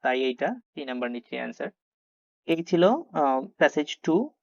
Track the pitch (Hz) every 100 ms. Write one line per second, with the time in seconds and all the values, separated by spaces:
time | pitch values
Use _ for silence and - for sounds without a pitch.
0 | 135 127 131 123 147 247 _ - 135 127
1 | 123 120 - 127 123 117 - _ _ _
2 | _ _ _ _ - 165 170 175 180 269
3 | 330 160 143 131 135 _ 156 151 147 -
4 | - 165 240 _